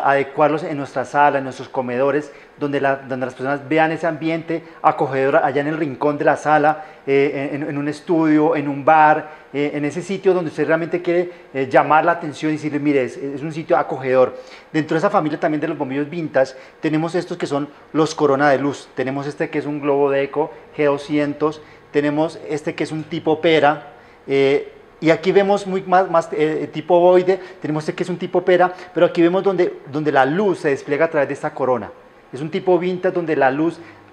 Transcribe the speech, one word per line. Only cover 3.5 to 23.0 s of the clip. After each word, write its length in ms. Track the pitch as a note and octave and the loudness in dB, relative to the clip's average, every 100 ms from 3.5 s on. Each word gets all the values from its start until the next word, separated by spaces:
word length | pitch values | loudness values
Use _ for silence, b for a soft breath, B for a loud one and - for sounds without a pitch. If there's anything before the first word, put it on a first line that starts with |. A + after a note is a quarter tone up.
| C#3+ C3 | -4 0
vean 240 | D#3 D#3+ | 2 2
ese 140 | D#3 E3+ | 0 -4
ambiente 580 | D#3 D#3+ E3 D#3 E3 D#3+ B | -4 -4 -4 -4 -8 -8 B
acogedor 540 | D3+ D3 C#3+ C3+ C3+ D#3 | 0 2 0 0 2 2
allá 240 | D3 C3+ | 2 0
en 60 | C#3+ | -2
el 100 | D#3+ | -2
rincón 420 | D#3 B2 D3 C#3+ | -4 -2 -2 0
de 60 | D3+ | 2
la 120 | C#3 | 0
sala, 480 | D3 D3+ D3 D3+ B B - | 2 2 4 0 B B 0
eh, 420 | C#3 C#3+ C#3 C#3 | 2 2 0 -6
en, 160 | C#3+ D#3+ | -6 -6
en 100 | C#3+ | -6
un 80 | C#3+ | -6
estudio, 680 | D3 - E3 D#3+ D3+ D#3 D3+ | -6 -2 2 4 4 4 2
en 120 | C#3+ | -2
un 180 | C#3 C#3 | -2 4
bar, 420 | D#3+ D3+ D#3 D3+ B B | 6 6 4 -2 B B
eh, 200 | C3+ D3 | -4 -4
en 120 | D3 D3 | -2 -4
ese 180 | D#3 | -4
sitio 320 | E3 F#3+ F#3+ F3+ | -6 -2 2 2
donde 160 | D#3 | 0
usted 160 | - C#3+ | -2 0
realmente 340 | D#3+ E3 F3 | 0 0 -4
quiere, 300 | F3 F3 F3+ B B | 0 0 0 B B
eh, 160 | C3+ C3 | -6 2
llamar 380 | D#3+ D3 D#3 D#3+ | 2 4 4 4
la 60 | |
atención 400 | E3+ D#3 C3 D#3 | 0 -4 -6 -4
y 60 | D3+ | -4
decirle, 200 | D3+ C#3 | -4 -2
"Mire, 280 | D3 C#3 B2 | 0 0 0
es, 120 | - | -4
es 240 | C#3 C3 | -10 -8
un 100 | D#3+ | -8
sitio 240 | D#3+ D#3+ E3 | -8 0 0
acogedor". 640 | C#3+ C#3+ C3 C3 B2+ - B B B | 0 -4 2 4 4 0 B B B
Dentro 220 | D#3 D3+ | -4 -2
de 60 | D#3+ | 0
esa 100 | G3+ | 2
familia 300 | G3+ D3+ D#3+ | 2 0 -2
también 220 | E3+ D3+ | -2 -2
de 60 | D#3 | -4
los 100 | D#3 | -6
bombillos 280 | C3+ C#3 D3 | -6 -4 -6
vintage, 460 | F3 D#3 C3 C3+ - B B | -6 -2 0 0 -2 B B
tenemos 360 | D#3 D#3 E3 F3 | -2 -2 -2 -2
estos 220 | - F3 | -4 -6
que 100 | D#3 | -4
son 200 | C#3+ C#3+ B B | -4 -6 B B
los 220 | D3 D3+ | 0 0
corona 380 | - D3 C#3 D3 | 2 2 4 4
de 80 | C3 | 2
luz. 280 | C#3+ B2+ - | 0 -6 -8
Tenemos 320 | - C3 C#3 C#3+ | -6 -6 -6 -6
este 240 | C#3+ D#3 | -6 -6
que 80 | D#3 | -4
es 80 | C#3 | -6
un 160 | D3 | -4
globo 300 | C#3+ C#3 C#3+ | 0 2 2
deco 400 | C#3 C#3 D3 D#3 B B - | 2 0 -2 -4 B B -2
G 80 | D3 | 0
doscientos, 720 | C#3+ C#3+ D3 D3 D3 D#3 D3+ B B B | 0 -2 -2 -2 -2 -2 -4 B B B
tenemos 500 | D3 D3 D3 D#3+ - - | 0 0 0 -2 -4 -8
este 280 | D3+ E3 D#3+ | -8 -6 -6
que 80 | |
es 80 | D3+ | -6
un 120 | D#3 | -6